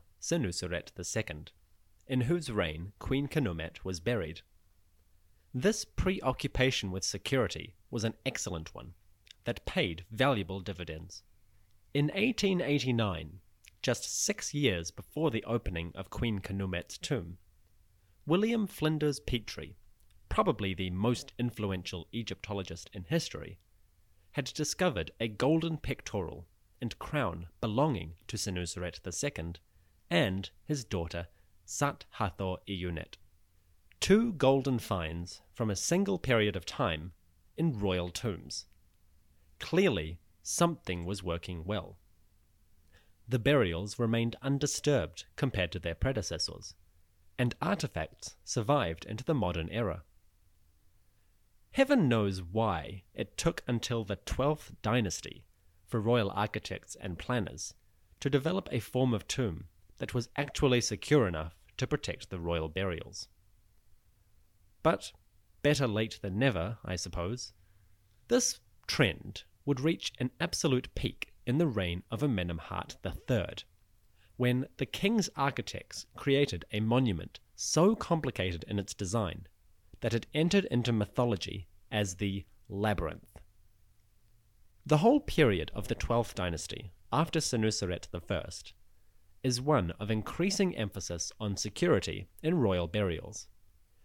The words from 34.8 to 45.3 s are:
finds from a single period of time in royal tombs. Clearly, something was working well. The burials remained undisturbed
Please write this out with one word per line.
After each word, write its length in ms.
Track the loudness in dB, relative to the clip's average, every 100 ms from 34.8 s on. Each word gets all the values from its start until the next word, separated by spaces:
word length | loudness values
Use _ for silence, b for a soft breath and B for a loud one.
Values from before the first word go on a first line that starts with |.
finds 640 | 0 -2 0 -4 -6 -12 -18
from 180 | -4 -2
a 60 | 0
single 420 | 2 2 2 0
period 380 | 2 4 4 2
of 100 | -6
time 460 | -2 0 0 -4 -12 _ _ _ -2
in 220 | 0 2
royal 320 | 2 2 0
tombs. 560 | -2 -4 -4 -6 -12 -12 -20 _ _ _ _ _ _ _ -14
Clearly, 580 | 0 4 4 4 -2 -8 -16 _
something 640 | -6 2 2 2 -4 -4
was 180 | -4 -4
working 420 | -2 -4 -4 -8
well. 360 | -4 -4 -6 -14 _ -20 _ _ _ _ _ -20 _ b b b -2
The 100 | 2
burials 600 | 6 6 6 2 -2 -2
remained 340 | 2 2 2 -2
undisturbed 840 | -2 0 0 0 4 4 2 -6 -14